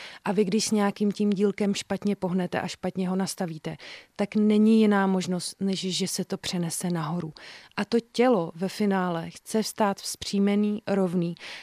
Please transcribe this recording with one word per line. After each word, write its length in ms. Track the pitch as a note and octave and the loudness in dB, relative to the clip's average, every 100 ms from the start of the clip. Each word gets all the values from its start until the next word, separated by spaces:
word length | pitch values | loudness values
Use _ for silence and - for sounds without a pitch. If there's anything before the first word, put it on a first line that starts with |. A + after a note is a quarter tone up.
| - - | -16 -8
A 80 | - | -2
vy, 120 | G3 | 0
když 200 | G3+ A3 | 2 2
s 60 | - | 2
nějakým 420 | G#3+ G3+ G3 G#3 | 2 2 2 0
tím 180 | F#3+ G#3 | 2 0
dílkem 440 | F3 G#3 F#3+ G3+ | 2 2 2 0
špatně 420 | G3+ - G3 G#3 G3 | -2 -4 -4 -2 -2
pohnete 440 | F#3 F#3 F3+ - | 0 -2 -2 -2
a 60 | F3+ | -4
špatně 420 | - F#3 F#3 F#3 | -6 -6 -4 -2
ho 80 | F#3 | -2
nastavíte, 600 | F#3+ - F#3 D#3+ - D#3 - - - - | -2 -4 -6 -8 -10 -12 -14 -18 -12 -6
tak 200 | G#3 A3 | -2 2
není 440 | G#3+ G#3+ G#3+ A3 | 4 6 6 6
jiná 260 | G#3+ G3+ G3 | 6 4 2
možnost, 500 | F#3+ F3 F3+ - - | 0 0 -4 -6 -4
než 200 | G3 F#3+ | -4 -2
že 280 | F#3 E3+ F#3+ | -4 -2 -2
se 160 | - | -4
to 140 | F3+ G3 | -6 -6
přenese 520 | - F#3 E3+ - F3+ | -6 -4 -4 -4 -2
nahoru. 420 | F3 D#3+ F3 D#3+ D3+ - - - - | -2 -2 -4 -6 -10 -18 -20 -12 -8
A 80 | |
to 140 | G#3 A#3 A3+ | 0 0 0
tělo 400 | - B3 A3+ E3 | 2 4 4 0
ve 140 | D#3+ F#3 | -4 -6
finále 640 | - G#3 F#3+ F3+ E3+ E3+ | 0 2 2 0 -2 -6
chce 320 | - - A3 | -12 -4 -2
vstát 380 | G#3+ - G#3 G3 | -2 0 0 0
vzpřímený, 840 | - - - G3+ G3+ G3+ G#3 G#3 - | -6 -10 -4 0 2 2 0 -2 -2
rovný 480 | G3+ F#3 F3+ E3+ E3+ - - | 0 2 0 -2 -6 -12 -16